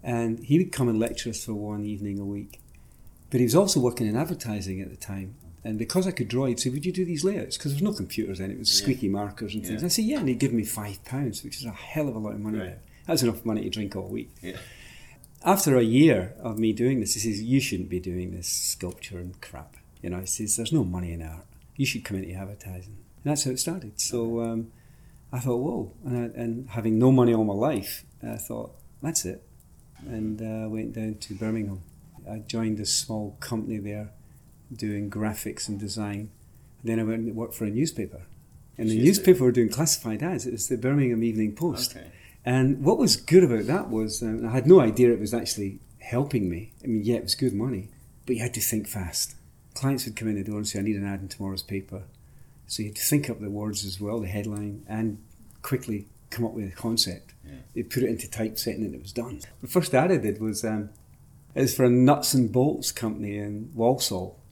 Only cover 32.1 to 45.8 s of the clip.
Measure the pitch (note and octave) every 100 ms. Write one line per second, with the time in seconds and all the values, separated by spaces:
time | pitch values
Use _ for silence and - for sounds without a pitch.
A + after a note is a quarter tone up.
32.1 | - - A2 G#2+ A#2 A2+ G#2+ G2+ - -
33.1 | A2 G#2 - - A#2 G#2+ A2 G2+ G#2 G#2
34.1 | - - - - - - A#2 G#2+ G#2 G#2
35.1 | G#2 G#2+ G#2+ - - - G2+ G#2 G#2+ G#2
36.1 | G2+ G#2+ - - - - - A2+ A2+ A2
37.1 | A2+ A2+ G#2+ A#2 - G#2+ G#2+ D#3 - G2+
38.1 | - F2+ - - - - - A2 A2 C3
39.1 | G3+ - F3+ B2+ A#2+ A2+ - D#3 - A#2
40.1 | G#2+ D3+ E3 B2 A2+ - B2 B2 C#3+ C3
41.1 | A#2 A#2 A2 G#2+ G#2+ E3+ C3+ - - -
42.1 | - - - - B2+ C3 C#3 C#3 A3+ A#3+
43.1 | - - E3+ F3 A#2 G#2 F3 G#3 A2 A2
44.1 | - A#2 A2 A2+ B2+ C3+ F#3 A#2+ G#2+ B2
45.1 | A2+ G#2 A#2 - - G2+ G2+